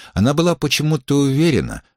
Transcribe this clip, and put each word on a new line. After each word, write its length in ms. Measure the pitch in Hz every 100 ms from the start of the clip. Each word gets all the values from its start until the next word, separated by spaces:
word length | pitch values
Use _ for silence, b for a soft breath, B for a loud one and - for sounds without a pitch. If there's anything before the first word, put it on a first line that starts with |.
| B
она 200 | - 120
была 220 | 147 175 165
почему-то 640 | 147 - 151 156 - 143
уверена, 640 | 139 135 165 110 62 57 -